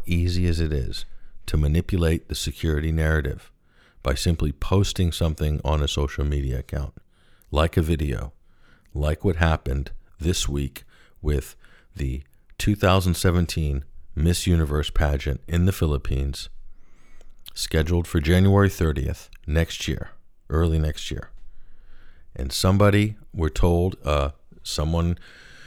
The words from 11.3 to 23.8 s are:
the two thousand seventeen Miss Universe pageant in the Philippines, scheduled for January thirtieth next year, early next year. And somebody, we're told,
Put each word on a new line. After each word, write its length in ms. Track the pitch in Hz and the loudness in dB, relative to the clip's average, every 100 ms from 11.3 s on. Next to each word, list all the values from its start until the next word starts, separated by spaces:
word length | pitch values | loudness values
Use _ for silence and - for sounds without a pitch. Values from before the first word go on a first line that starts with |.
| 71 - - - - _ - | -2 -4 -14 -20 -20 _ -8
the 260 | 67 65 - _ _ - | -6 -6 -10 _ _ -4
two 160 | - 101 | 0 2
thousand 400 | 95 95 92 85 | 4 4 4 2
seventeen 680 | 92 87 85 - 76 69 - - - | 2 4 2 0 -2 -2 -6 -14 -10
Miss 320 | - 80 87 - | 0 0 2 2
Universe 460 | 85 76 73 71 | 2 2 0 0
pageant 500 | - 73 69 73 69 - | 2 2 2 -2 -6 -2
in 180 | 85 90 | 2 2
the 60 | |
Philippines, 800 | - 80 69 - 67 67 69 - - - - - - - - - - - - | 2 0 0 -2 -2 -2 -6 -10 -12 -14 -14 -18 -20 -18 -18 -16 -18 -16 -10
scheduled 520 | - 80 78 87 85 | -2 0 2 0 0
for 120 | 85 | 0
January 500 | 76 90 95 98 98 | 4 6 6 6 4
thirtieth 600 | - 82 73 69 - - - - | 4 0 0 -4 -6 -10 -12 -2
next 400 | 78 82 - - | 0 0 -4 -6
year, 240 | 71 - - - - - | -6 -8 -14 -20 -20 -4
early 280 | 82 85 80 | 0 2 2
next 320 | 76 - - | 0 -4 -8
year. 220 | - - - - - - - - - - - - - | -10 -10 -14 -12 -12 -12 -14 -14 -16 -16 -18 -16 -8
And 160 | 67 | -6
somebody, 640 | - 92 98 101 101 107 107 - | 0 2 6 6 6 2 -2 -10
we're 160 | - 80 | -4 -2
told, 480 | - 87 87 | 2 4 4